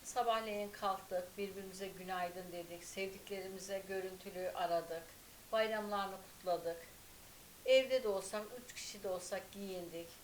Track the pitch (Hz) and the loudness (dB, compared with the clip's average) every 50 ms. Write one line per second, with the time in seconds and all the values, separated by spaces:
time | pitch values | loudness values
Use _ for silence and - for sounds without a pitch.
0 | - - - 254 240 233 226 226 220 220 208 208 208 208 202 - - 202 190 185 | -8 0 2 4 6 6 6 4 4 0 0 0 -2 -2 -4 0 2 2 2 0
1 | - - 190 180 180 - - - 202 190 180 196 196 190 180 185 196 190 175 170 | -2 0 0 0 0 -2 -4 -4 -4 -4 -4 -6 -8 -8 -6 -6 -6 -6 -6 -6
2 | 180 185 190 180 180 175 180 185 180 180 170 175 170 170 175 175 - - - 202 | -4 -2 0 0 0 0 -2 -4 -6 -6 -6 -6 -6 -6 -8 -10 -10 -8 -4 -2
3 | 196 190 190 196 - - 202 190 185 190 190 190 185 - 202 196 190 185 190 190 | -2 -2 -2 -8 -8 -6 -6 -4 -4 -6 -6 -6 -6 -4 -4 -4 -2 -2 -2 -2
4 | 185 190 190 185 - 196 180 180 185 180 - - 185 170 170 170 165 170 165 165 | -2 -2 -6 -6 -10 -8 -4 -2 -2 -2 0 0 2 4 4 2 2 0 -6 -6
5 | 165 - - - - - - - - - - 220 220 214 220 214 208 208 208 202 | -6 -10 -16 -16 -18 -18 -18 -18 -8 0 4 4 4 6 4 0 0 2 2 2
6 | 196 190 190 185 - - - - - 185 175 165 165 165 170 170 - - - - | 2 0 -2 -6 -10 -14 -16 -4 2 4 4 4 4 0 -2 -2 -6 -12 -14 -16
7 | - - - - - - - - - - - - - - 262 262 262 240 254 254 | -16 -16 -16 -16 -16 -16 -16 -16 -18 -18 -18 -6 6 10 10 10 10 10 4 4
8 | 220 214 196 190 190 - - 214 214 208 254 254 240 - - - - - - 208 | 6 6 2 2 2 0 -2 -2 -2 -4 -8 -10 -10 -10 -10 -8 -8 -8 -8 -4
9 | 196 202 185 180 180 - - 190 180 - - 196 202 196 190 180 170 170 170 170 | 0 0 0 0 0 -2 -2 -2 -4 -6 -8 -6 -6 -4 -4 -4 -6 -4 -6 -6
10 | 170 170 - - | -8 -8 -10 -16